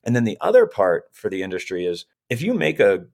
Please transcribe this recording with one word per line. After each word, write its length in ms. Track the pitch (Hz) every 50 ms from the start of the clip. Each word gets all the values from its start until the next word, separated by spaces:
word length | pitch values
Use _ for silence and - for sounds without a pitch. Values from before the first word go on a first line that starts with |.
| -
And 140 | - 120
then 80 | 123 117
the 120 | 110 - -
other 260 | - 85 110 254 226
part 380 | - - - 98 92 85 85 - _ _
for 160 | - - 104
the 140 | 95 95 95
industry 420 | 95 92 90 - - 95 87 87
is 220 | 90 87 85 - _ _ _ _ -
if 100 | 120 117
you 140 | 151 214 254
make 260 | 196 156 156 156 -
a 240 | 120 101 98 87 90 -